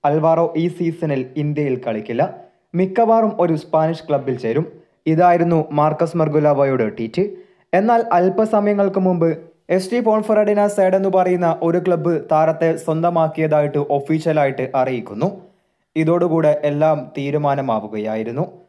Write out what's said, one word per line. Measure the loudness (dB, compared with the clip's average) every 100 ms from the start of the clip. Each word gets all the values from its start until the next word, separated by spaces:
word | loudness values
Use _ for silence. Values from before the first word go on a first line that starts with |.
| 2
അൽവാറോ | 2 2 2 0 0
ഈ | -4 -2
സീസണിൽ | -4 -2 -4 -4 -4 -4
ഇന്ത്യയിൽ | -4 -2 -2 -2 -4
കളിക്കില്ല, | -6 -4 -2 -2 -4 -20 _ _ -2
മിക്കവാറും | 0 2 2 4 2 0
ഒരു | 0 0
സ്പാനിഷ് | 0 0 0 -4 -2
ക്ലബ്ബിൽ | -2 -2 -4
ചേരും. | -2 -2 -4 -12 _ _ -2
ഇതായിരുന്നു | 4 4 4 2 2 0 0
മാർക്കസ് | 0 0 -2 0
മെർഗുലാവോയുടെ | 0 2 2 2 2 2 -2 -4
ട്വീറ്റ്. | -6 -4 -4 -6 -20 _ _ 0
എന്നാൽ | 2 2 2 2
അല്പസമയങ്ങൾക്ക് | 2 2 2 2 2 2 0 2 0
മുമ്പ് | 2 0 -2 -10 _ -4 -2
എസ് | 0
ടി | -2 2
പോൺഫെറഡിന | 0 2 2 2 2 0 2
സൈഡ് | 2 2
എന്ന് | 2 2
പറയുന്ന | 2 2 0 0 0
ഒരു | 0 0
ക്ലബ്ബ് | 0 0 -2 0
താരത്തെ | 2 2 2 -2 -2
സ്വന്തമാക്കിയതായിട്ട് | -4 0 0 2 0 0 0 2 0 -2 -2 -4
ഒഫീഷ്യലായിട്ട് | -2 -2 0 0 0 -2 -4 -2
അറിയിക്കുന്നു. | -2 -4 -8 -4 -4 -4 -20 _ _ _ _ -2
ഇതോടുകൂടെ | 0 2 2 2 2 2 -2
എല്ലാം | 0 0 0 -4 -8
തീരുമാനമാവുകയായിരുന്നു. | -4 -2 0 -2 -2 -4 -4 -8 -6 -6 -6 -6 -8 -10